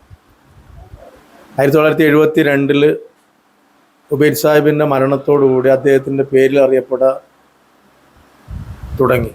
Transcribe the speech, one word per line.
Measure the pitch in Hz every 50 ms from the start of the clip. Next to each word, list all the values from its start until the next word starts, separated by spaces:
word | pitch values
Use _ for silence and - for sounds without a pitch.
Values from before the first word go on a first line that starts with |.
| _ - - _ _ _ _ _ _ _ _ - - - - - - - - - - - - - _ _ _ - - -
ആയിരത്തി | - 127 139 143 143
തൊള്ളായിരത്തി | 156 151 156 147 156 160 151
എഴുപത്തി | 147 156 151 156 156 160
രണ്ടില് | 156 143 139 139 139 135 143 143 147 151 160 - - - _ _ _ _ _ _ _ _ _ _ _ _ _ _ _ _ _ _ _ -
ഉബൈദ് | 147 131 147 151 135 -
സാഹിബിൻ്റെ | - 151 151 151 147 151 147 151 151
മരണത്തോടുകൂടി | 147 139 131 135 139 143 135 139 - 143 143 139 131 131 127 127 135
അദ്ദേഹത്തിൻ്റെ | 131 131 123 139 135 135 135 135 139 135 135
പേരിൽ | 135 139 131 135 131 135 139
അറിയപ്പെടാൻ | 135 131 131 127 127 - 131 123 131 131 135 - - _ _ _ _ _ _ _ _ _ _ _ _ _ _ _ _ _ _ _ _ _ _ _ - - - - - - - - - - -
തുടങ്ങി. | 120 131 123 127 123 117 110